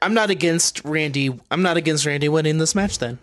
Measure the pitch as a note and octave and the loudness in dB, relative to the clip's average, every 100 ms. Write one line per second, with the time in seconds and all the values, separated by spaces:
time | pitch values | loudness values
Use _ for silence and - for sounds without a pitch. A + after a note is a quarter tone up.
0 | F#3 A3 G#3 F3 E3+ E3 - - D3 D#3 | 0 2 2 2 2 2 0 -4 -4 -2
1 | D3+ C#3 C3+ B2 - D#3 F#3 E3+ D#3 D3 | -2 0 -2 -4 -4 0 2 2 0 0
2 | D3 C#3+ D3 D#3+ D#3 D#3+ D#3+ G3 G3 - | 0 0 2 2 2 0 0 0 -2 -2
3 | A#2+ B2 | -6 -6